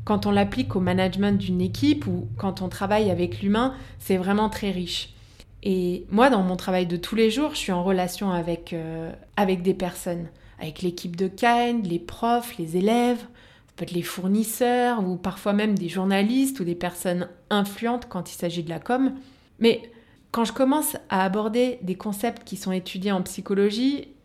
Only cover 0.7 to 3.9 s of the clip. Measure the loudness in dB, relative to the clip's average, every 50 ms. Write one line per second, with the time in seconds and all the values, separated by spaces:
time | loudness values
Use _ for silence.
0.7 | 0 0 2 2 2 2 2 0 2 0 2 2 2 2 2 0 0 0 0 -2
1.7 | 0 2 4 4 4 2 0 -2 -4 -4 -4 -6 -6 -4 -4 -4 -4 -4 -6 -6
2.7 | -4 -4 0 2 2 4 4 2 2 2 0 -2 -2 -2 0 2 2 4 2 0
3.7 | -2 -6 -14 -16